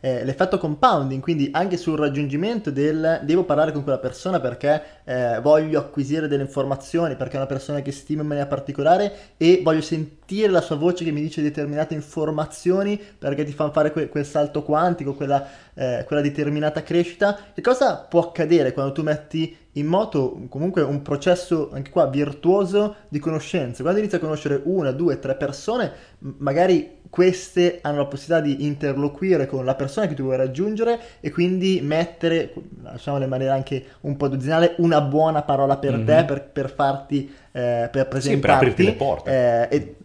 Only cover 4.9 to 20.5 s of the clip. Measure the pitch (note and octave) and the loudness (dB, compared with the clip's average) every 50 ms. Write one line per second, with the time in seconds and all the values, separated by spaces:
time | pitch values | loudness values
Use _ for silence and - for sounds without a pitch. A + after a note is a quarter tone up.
4.9 | - - - B2+ B2 B2+ B2 A#2 A#2 A2 B2 D3 D#3 D#3 D#3 D#3 D#3 C#3+ - - | -20 -18 -10 -6 -4 -2 0 0 0 0 4 6 6 6 4 2 0 -2 -2 -2
5.9 | - D3 C3+ C3+ D3+ D#3+ D#3 C#3+ C#3+ C#3 C#3 C#3 - C#3 C3 C#3 C3+ C3+ - - | -4 -4 -2 -2 -2 -2 0 0 0 -2 -2 -2 -2 -4 -2 -2 -2 -6 -6 -4
6.9 | - E3+ E3+ D#3 C3 - C3 B2+ - C3+ C3+ C3+ C#3+ C3 - - D3 C#3+ C#3 C#3+ | -2 0 0 0 -2 -4 -6 -6 -4 -4 -4 -4 -4 -6 -6 -4 -6 -4 -4 -6
7.9 | C#3 - - - D3+ D3+ D3+ D3+ D3 C#3+ C#3 C#3 C#3+ C3 - - C#3 C#3+ C#3+ D#3+ | -10 -10 -6 -6 -4 -4 -2 -2 -2 -2 -2 -2 -4 -6 -6 -6 -4 0 4 4
8.9 | F3+ G3 G#3 G3+ G3+ - - - _ - D#3 E3+ F3+ F#3 F3+ D#3+ D#3+ D#3 D#3 - | 4 4 4 -2 -4 -8 -20 -16 _ 2 6 6 6 6 6 2 2 2 0 -2
9.9 | E3 D#3+ D#3 C#3 - - - - F#3+ G#3 G#3+ G3+ F#3 E3+ E3+ - D#3+ C#3 D#3+ F3+ | -4 -4 -4 -8 -10 -20 -12 -6 -2 2 2 4 4 4 2 0 -2 0 2 0
10.9 | F3+ F3 E3+ D#3+ D3 D3 D3+ D#3+ - D#3 D3 D3 D3 D#3+ C#3+ D3 D3 D3+ D#3 - | 0 0 -2 -4 -2 -2 -4 -4 -2 -2 -2 -2 -2 -4 -6 -4 -2 -4 -2 -2
11.9 | D#3+ D3+ C#3+ - - E3 D3+ D#3 D#3 D3+ D3+ - - - - F3 F#3 F#3+ G3+ G3+ | -4 -8 -8 -8 -4 -4 -2 -2 -2 -4 -4 -6 -8 -4 0 0 2 2 2 0
12.9 | G#3 G3+ - - - - - C#3+ D3 C#3+ D3+ D3 C#3+ - D3+ D3 D3 D#3+ D3+ D3+ | -2 -4 -8 -16 -16 -8 -6 -4 -2 -2 -4 -6 -2 -2 -2 0 2 2 2 2
13.9 | D3+ D#3+ C#3+ - - D3 C#3+ - - - D3 D3 - D3+ D3 - D3+ D#3 F3 F3+ | 0 -2 -4 -2 -2 -4 -4 -2 0 0 0 0 -2 -6 -2 0 0 2 2 2
14.9 | E3+ - C#3 C#3 C3+ C#3 C#3+ C#3 C#3+ C#3 C#3 - - - - - - - C3 B2 | 0 -2 -4 -6 -6 -6 -2 0 0 0 -2 -4 -16 -20 -20 -18 -8 -6 -4 -2
15.9 | B2 A#2+ A#2+ - D3 D3 C#3+ C#3+ C#3+ D#3 D3 D3 D3 D3 D3+ D3+ D3+ D#3 C#3+ - | -2 -4 -4 -2 -2 0 0 0 0 -2 -2 -2 -2 0 -2 -2 -2 -4 -6 0
16.9 | E3 F3 E3+ E3+ - - G3+ G3+ G3+ - - - - - - A#3+ B3+ B3+ C#4 A3+ | 0 0 0 0 0 0 0 0 0 -2 -10 -14 -12 -2 2 2 2 4 4 2
17.9 | E3 - - - - E3+ E3 - - F3 D#3+ D3+ E3+ E3+ F3+ E3+ - C#3+ C#3 D3 | 2 -2 -6 2 2 2 2 2 -2 -2 2 4 4 4 4 2 0 -2 -2 -2
18.9 | C#3 E3 D3+ D3+ D3+ D3 - - - D#3+ D#3+ D#3+ - _ _ _ - C#3+ D3 D#3 | -2 -2 -2 -2 -2 -2 -4 -6 -4 -4 -4 -4 -6 _ _ _ -6 -4 -2 0
19.9 | F3 G3 A3+ A3 - C#3+ C3 B2+ - - B2 B2+ | 2 0 0 0 0 0 0 0 -4 -8 -14 -12